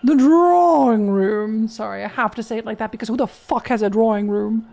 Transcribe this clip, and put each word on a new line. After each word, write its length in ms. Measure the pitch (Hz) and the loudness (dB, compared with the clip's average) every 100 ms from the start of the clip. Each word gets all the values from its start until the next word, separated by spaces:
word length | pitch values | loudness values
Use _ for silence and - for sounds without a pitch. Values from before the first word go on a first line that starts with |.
The 120 | 240 | 2
drawing 960 | 294 262 330 349 349 349 320 262 226 202 | 4 6 6 4 4 4 4 2 2 0
room. 580 | 196 190 214 214 220 220 | 0 0 -2 -4 -4 -4
Sorry, 360 | 220 214 196 | -6 -10 -8
I 40 | 208 | -10
have 260 | - 254 - | -4 -4 -4
to 60 | |
say 160 | 220 226 | -8 -8
it 60 | |
like 140 | 226 220 | -8 -8
that 120 | 220 | -8
because 180 | 220 220 | -8 -8
who 80 | 240 | -4
the 100 | 240 | -4
fuck 420 | - - 254 - | -6 -6 -6 -2
has 140 | 240 | -2
a 80 | 208 | 0
drawing 380 | 202 226 208 208 | 2 2 0 -2
room? 380 | 208 208 226 220 | -4 -2 -4 -6